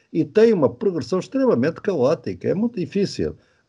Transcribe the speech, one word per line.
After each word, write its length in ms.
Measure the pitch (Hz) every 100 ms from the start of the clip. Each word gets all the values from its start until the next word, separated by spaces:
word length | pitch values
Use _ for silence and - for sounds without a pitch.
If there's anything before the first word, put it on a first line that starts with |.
| _
e 100 | 170
tem 300 | 151 214 233
uma 160 | 196 127
progressão 500 | - 202 165 - 185
extremamente 640 | - 269 262 147 143 -
caótica. 640 | - 170 127 165 110 87 117
É 60 |
muito 260 | 175 240 208
difícil. 560 | 147 202 190 - 76 76 _ _